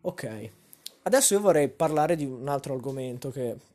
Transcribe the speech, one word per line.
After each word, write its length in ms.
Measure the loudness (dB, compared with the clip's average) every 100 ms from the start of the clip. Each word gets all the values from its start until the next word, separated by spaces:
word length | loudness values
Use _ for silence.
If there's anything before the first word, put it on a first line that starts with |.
Ok. 480 | -8 -8 -10 -10 -14 _ _ -18 -18 _
Adesso 320 | 2 4 4
io 60 | 4
vorrei 280 | 6 6 4
parlare 480 | 2 0 2 2 2
di 80 |
un 220 | -2 -6 -4
altro 260 | -4 -4
argomento 560 | -8 -6 -8 -8 -8 -10
che 260 | -6 -6 -8 _